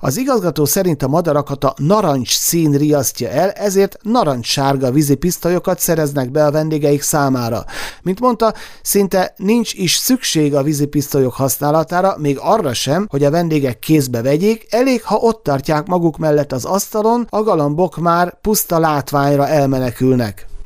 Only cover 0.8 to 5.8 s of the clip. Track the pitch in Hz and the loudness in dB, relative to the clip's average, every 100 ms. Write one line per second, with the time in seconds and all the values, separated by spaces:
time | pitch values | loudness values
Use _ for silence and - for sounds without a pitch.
0.8 | 180 151 131 156 170 147 143 139 135 - | 0 0 0 0 0 0 -2 -2 -4 -2
1.8 | 143 214 190 139 117 - - 170 160 143 | 2 2 2 0 -2 -2 0 0 2 2
2.8 | 151 147 131 - 117 123 185 - 202 196 | 2 2 0 -4 -4 0 0 0 -2 2
3.8 | 196 - 202 240 175 127 120 - 139 139 | 0 -2 -2 0 0 -2 -4 -2 0 0
4.8 | 131 135 147 139 180 - 170 175 - 180 | 2 2 2 2 0 -2 -2 -2 -2 -2